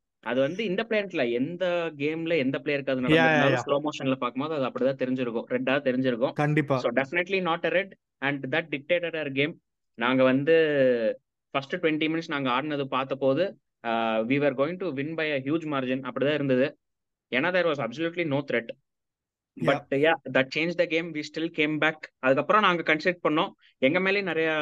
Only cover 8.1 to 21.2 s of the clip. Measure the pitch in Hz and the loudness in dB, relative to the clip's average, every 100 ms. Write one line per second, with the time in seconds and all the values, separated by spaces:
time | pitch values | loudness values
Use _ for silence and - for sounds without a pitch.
8.1 | - 135 139 135 156 165 139 139 175 165 | -6 -4 -2 -2 -4 -2 -4 0 0 0
9.1 | 160 143 135 151 - _ _ _ - 120 | -4 -4 -2 -2 -4 _ _ _ -2 2
10.1 | 131 131 131 147 165 156 143 127 120 107 | 4 4 4 4 4 4 4 4 2 0
11.1 | 101 _ _ _ 139 135 180 160 156 156 | -2 _ _ _ -6 -6 -2 0 0 0
12.1 | 160 165 143 131 123 151 143 135 131 135 | -2 -4 -2 0 0 -2 -4 -2 -2 -2
13.1 | 131 135 139 196 - _ _ 117 113 113 | 0 2 2 0 -6 _ _ -2 0 0
14.1 | 110 113 139 143 127 147 185 185 135 156 | 0 2 2 2 0 -2 -2 -6 -4 -6
15.1 | 160 156 139 135 160 156 135 127 131 131 | -4 -2 -2 -2 -4 -2 -4 -2 -4 -4
16.1 | 131 139 151 139 127 139 - _ _ _ | -2 0 0 2 2 2 -2 _ _ _
17.1 | _ - 123 170 180 170 139 113 127 165 | _ -6 -2 0 2 0 0 -4 -4 -4
18.1 | 175 160 139 143 147 117 - _ _ _ | -2 -2 -2 0 -2 -4 -12 _ _ _
19.1 | _ _ _ _ - 160 143 - 139 156 | _ _ _ _ -4 0 0 0 2 2
20.1 | 160 131 131 131 151 170 170 160 160 170 | 2 0 0 0 -2 -2 0 0 -2 -4
21.1 | 151 | -8